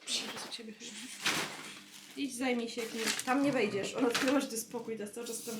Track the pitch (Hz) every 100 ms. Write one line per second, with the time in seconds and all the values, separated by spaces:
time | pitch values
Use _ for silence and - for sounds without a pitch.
0 | - - 226 214 - - 220 214 240 214
1 | 247 - - - - - - - - -
2 | - - 143 233 262 240 226 240 220 226
3 | 220 - - 185 185 247 214 202 190 -
4 | 247 233 269 277 220 226 - 240 226 220
5 | 208 233 233 226 - 220